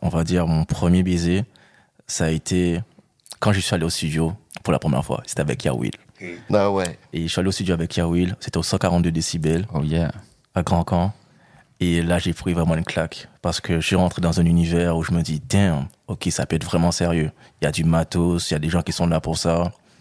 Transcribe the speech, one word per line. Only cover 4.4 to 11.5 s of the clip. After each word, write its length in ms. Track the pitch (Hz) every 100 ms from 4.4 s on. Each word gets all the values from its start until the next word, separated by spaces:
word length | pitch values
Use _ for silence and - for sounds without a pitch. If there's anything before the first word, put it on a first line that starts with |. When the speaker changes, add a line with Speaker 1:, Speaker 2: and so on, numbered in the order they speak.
| - -
Speaker 1:
pour 80 | -
la 60 | 69
première 240 | - 65
fois. 180 | - 62 -
C'était 160 | -
avec 220 | 73 -
Yawil. 280 | - 62 62 - _ - 90 87 -
Speaker 2:
Ah 180 | 104 101
ouais. 260 | 98 90 82 _
Speaker 1:
Et 100 | 82
je 60 | 82
suis 100 | -
allé 100 | 92
au 40 |
studio 220 | 95 92
avec 220 | 90 85 -
Yawil, 400 | 85 85 90 95
c'était 180 | - -
au 40 |
cent 140 | 82 98
quarante-deux 340 | 95 87 85
décibels, 540 | 82 80 85 78 82 98
Speaker 3:
Oh 100 | 78
yeah. 280 | 76 82 82 - - _ _ -
Speaker 1:
à 60 |
Grand 200 | 80 85
Camp. 300 | 82 87 92 - _ _ _